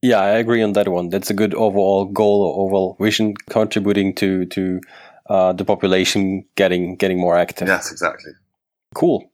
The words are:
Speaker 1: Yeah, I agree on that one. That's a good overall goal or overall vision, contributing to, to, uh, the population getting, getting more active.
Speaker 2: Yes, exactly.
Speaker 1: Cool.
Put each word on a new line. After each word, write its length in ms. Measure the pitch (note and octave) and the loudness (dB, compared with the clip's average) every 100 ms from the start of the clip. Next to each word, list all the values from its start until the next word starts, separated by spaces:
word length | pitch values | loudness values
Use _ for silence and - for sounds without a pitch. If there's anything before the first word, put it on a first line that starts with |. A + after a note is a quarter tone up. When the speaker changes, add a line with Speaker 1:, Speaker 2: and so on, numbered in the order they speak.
Speaker 1:
Yeah, 160 | B2+ A2 | 4 4
I 100 | G2 | 4
agree 340 | A2 A2+ A#2 | 2 2 0
on 100 | A2 | 2
that 140 | G2+ G2 | 0 0
one. 220 | F2 F2 | 0 -2
That's 200 | F#2+ - | -4 -4
a 40 | |
good 200 | G2+ G#2+ | -2 0
overall 520 | - A2 G2 G2 G2 G2 | 2 0 2 2 2 0
goal 360 | G2+ G#2 G#2 | 0 2 4
or 220 | F#2+ F2 G2 | 0 -2 0
overall 320 | G2 F#2 - | 0 0 0
vision, 360 | G#2+ G#2 G#2+ G2+ - | -2 0 -2 -2 -4
contributing 680 | A2+ A2 - G2 G2+ G2 F#2 | -2 0 0 0 0 0 0
to, 300 | G2 F#2 F2+ | -2 -2 -4
to, 360 | - F#2 F2+ - - - - _ | -4 -4 -4 -8 -20 -20 -20 _
uh, 240 | G2+ F#2 | 2 2
the 120 | F2+ G2 | 0 -2
population 800 | G2+ G2 F#2 F#2 - G2 F#2+ - - | 0 2 2 0 0 -2 -4 -8 0
getting, 400 | F#2+ F2+ F2+ F2+ | 0 2 -2 -2
getting 240 | G2 F2+ | -2 0
more 180 | F2 F2 | 2 2
active. 300 | E2+ - F2+ | 0 -2 -2
Speaker 2:
Yes, 240 | F#2 - | -2 -2
exactly. 400 | D2+ E2+ - D2+ C#2+ _ _ _ _ _ - | -6 -6 -6 -18 -20 _ _ _ _ _ -2
Speaker 1:
Cool. 340 | E3+ B2+ - | -2 -2 -6